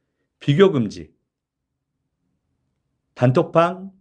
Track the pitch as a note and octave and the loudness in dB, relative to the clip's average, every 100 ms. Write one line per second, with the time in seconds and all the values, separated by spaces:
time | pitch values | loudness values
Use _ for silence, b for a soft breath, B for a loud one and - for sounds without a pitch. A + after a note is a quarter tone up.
0 | _ _ _ _ - C#3+ F#3+ D3 G#2 F#2 | _ _ _ _ -4 2 2 2 -4 -8
1 | D#2 _ _ _ _ _ _ _ _ _ | -20 _ _ _ _ _ _ _ _ _
2 | _ _ _ _ _ _ _ _ _ _ | _ _ _ _ _ _ _ _ _ _
3 | _ - B2 C3 E3+ E3 E3+ F#3 F#3+ - | _ -2 0 0 0 0 -2 -4 -16 -20